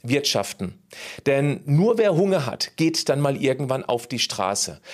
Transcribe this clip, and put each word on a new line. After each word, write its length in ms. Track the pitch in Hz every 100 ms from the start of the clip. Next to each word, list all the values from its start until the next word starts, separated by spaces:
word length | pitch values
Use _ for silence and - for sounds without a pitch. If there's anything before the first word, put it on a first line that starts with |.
Wirtschaften. 720 | 120 139 143 113 101 - 92 - _ - - -
Denn 360 | - 139 147 135
nur 320 | - 143 208 226
wer 180 | 214
Hunger 300 | 165 196 190
hat, 280 | 131 - - -
geht 320 | 160 160 -
dann 120 | 143
mal 220 | 143 139
irgendwann 420 | 131 131 135 131
auf 220 | - 120 -
die 120 | 123
Straße. 600 | - - 95 101 - 76 -